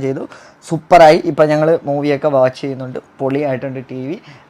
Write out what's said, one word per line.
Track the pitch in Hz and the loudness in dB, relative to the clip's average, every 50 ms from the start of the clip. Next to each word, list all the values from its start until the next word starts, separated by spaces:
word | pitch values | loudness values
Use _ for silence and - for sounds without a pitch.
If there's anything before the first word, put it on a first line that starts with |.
| 135 | -4
ചെയ്തു, | 131 135 - - - - - - - _ _ - - | -6 -6 -6 -10 -14 -16 -20 -20 -20 _ _ -10 -8
സൂപ്പറായി. | 165 156 - - 185 175 165 156 156 170 - 175 | -8 -6 0 4 6 8 8 8 6 4 2 -2
ഇപ്പോൾ | 147 151 156 151 | 0 0 0 2
ഞങ്ങൾ | 151 151 156 160 170 - - 143 | 2 0 2 0 0 0 -2 -4
മൂവിയൊക്കെ | 143 143 143 147 143 135 151 151 143 | -4 -4 -2 -2 -2 -2 -2 0 2
വാച്ച് | 131 127 131 131 - | 2 2 0 -2 -4
ചെയ്യുന്നുണ്ട്, | - 139 135 127 131 127 127 - - _ _ - | -10 -8 -8 -8 -10 -12 -12 -14 -14 _ _ -6
പൊളിയായിട്ടുണ്ട് | 139 131 139 139 151 143 131 123 147 139 131 135 127 - | -4 -4 -2 -2 -2 -4 -4 -6 -8 -10 -10 -12 -12 -12
ടി | 131 131 127 135 | -12 -10 -10 -10
വി. | 202 226 - - 139 - _ | -10 -12 -14 -20 -20 -20 _